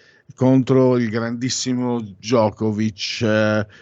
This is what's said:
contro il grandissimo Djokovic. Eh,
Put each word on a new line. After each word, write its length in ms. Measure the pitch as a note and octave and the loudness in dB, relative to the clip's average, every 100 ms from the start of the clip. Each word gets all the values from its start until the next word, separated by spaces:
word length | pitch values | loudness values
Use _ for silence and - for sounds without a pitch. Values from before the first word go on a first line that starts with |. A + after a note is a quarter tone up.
| _ _ _ - | _ _ _ -2
contro 600 | B2+ C3 B2 B2+ B2+ B2 | 2 4 4 4 4 2
il 120 | A2+ | 0
grandissimo 920 | A2+ A#2 A#2+ B2+ - C3 B2 B2 A#2+ | -4 -4 -6 -6 -6 -4 -4 -2 -4
Djokovic. 1200 | G#2+ F#2 G#2 B2 B2 - A2 G#2 A2 G#2+ - - | -6 -14 0 2 2 0 -4 -2 -4 -4 -10 -4
Eh, 440 | A2+ G#2+ G#2+ G#2+ G#2+ - | 0 2 2 0 -4 -10